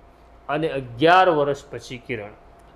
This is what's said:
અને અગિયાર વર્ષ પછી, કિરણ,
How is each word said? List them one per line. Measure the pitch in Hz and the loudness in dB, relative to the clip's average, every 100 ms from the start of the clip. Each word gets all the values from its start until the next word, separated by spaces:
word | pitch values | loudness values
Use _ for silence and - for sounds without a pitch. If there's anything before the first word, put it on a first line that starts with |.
| _ _ _ _ - | _ _ _ _ -8
અને | 151 156 | -6 -4
અગિયાર | 135 123 117 160 185 185 | -6 -10 0 4 6 4
વર્ષ | 151 139 107 - | 2 -2 -4 -10
પછી, | 120 - 127 | -16 -16 -16
કિરણ, | - 113 104 - - - - | -12 -12 -12 -20 -20 -20 -20